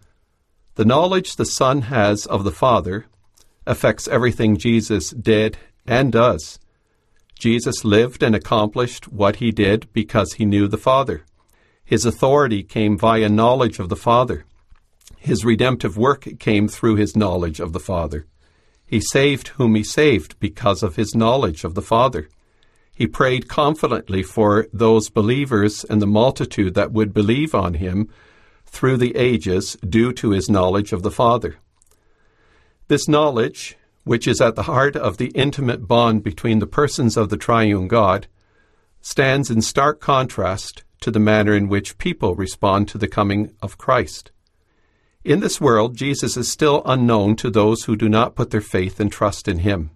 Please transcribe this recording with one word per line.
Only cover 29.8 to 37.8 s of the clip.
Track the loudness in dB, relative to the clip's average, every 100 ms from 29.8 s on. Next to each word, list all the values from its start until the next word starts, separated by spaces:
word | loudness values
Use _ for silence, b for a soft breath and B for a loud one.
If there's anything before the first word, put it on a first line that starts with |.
| -2
due | 2 2
to | 0 0
his | 0 2
knowledge | 2 2 0 -2
of | -4
the | -4
Father. | 0 2 2 -2 -12 _ _ _ _ _ _ _ _ _ _ _ _ -2
This | 0 2
knowledge, | 2 2 0 -2 -4 -16 -18 _ _
which | -4 -2 0
is | 2
at | 2
the | 2
heart | -2 0 0
of | 0 -4 -4
the | -4
intimate | -2 -2 -2 -4 -4 0
bond | 2 4 2
between | -2 -4 0 0
the | 0
persons | 0 0 0 0 0
of | -2
the | -2
triune | 0 2 2 0